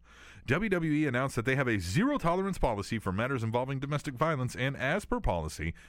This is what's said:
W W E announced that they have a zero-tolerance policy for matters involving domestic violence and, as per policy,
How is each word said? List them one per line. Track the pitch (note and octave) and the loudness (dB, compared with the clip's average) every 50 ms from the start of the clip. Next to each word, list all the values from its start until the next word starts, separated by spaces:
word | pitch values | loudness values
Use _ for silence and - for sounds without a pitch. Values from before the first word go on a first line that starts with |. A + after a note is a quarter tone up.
| - - - - - - - - - - | -20 -20 -20 -20 -20 -20 -20 -16 -2 0
W | B2 E3+ A3 A3 | 0 0 2 0
W | F#3 F3 E3 D#3+ | 0 0 2 2
E | D3 D3+ D#3 | 2 2 2
announced | C#3+ A#2+ B2 C3+ C3+ - | 2 2 0 0 0 0
that | B2+ A2 | -2 0
they | C3 C3 | 2 2
have | C#3 C#3 B2 | 2 4 2
a | A2+ G2+ | 2 2
zero-tolerance | F2 F2 F#2+ D3+ A3+ C#4+ D4 - - E3+ F3 F#3 F#3+ G3 F3+ - | 0 0 2 2 4 4 2 2 0 0 0 2 0 -2 0 0
policy | - C3+ A2 G2+ F#2+ - A2+ A2 | 2 2 2 0 -2 -2 -4 -2
for | - G2+ | -2 -2
matters | F2+ G2+ A2+ C3 C#3 B2+ A2+ | 0 0 0 0 0 -2 -2
involving | A2+ A2 A#2+ B2+ C3 C#3 C3+ | 0 0 0 0 0 -2 -4
domestic | C#3+ C#3 D3 C#3+ - D3+ C3 | -4 -2 -2 -2 -2 -4 -2
violence | A#2 D#3 E3 D#3+ C3 B2+ A#2+ - | 0 0 2 2 0 -2 -4 -2
and, | F2 B2 C3+ C3+ | -2 -2 -2 -2
as | - B2 C3+ E3 G#3 - | -2 -2 0 0 -2 -2
per | - A#3+ B3 | -2 -2 0
policy, | - B2 F#2 E2+ D#2 D#2 - - D#2+ E2+ - - - | 2 0 0 0 -2 -4 -4 -4 -4 -4 -4 -6 -12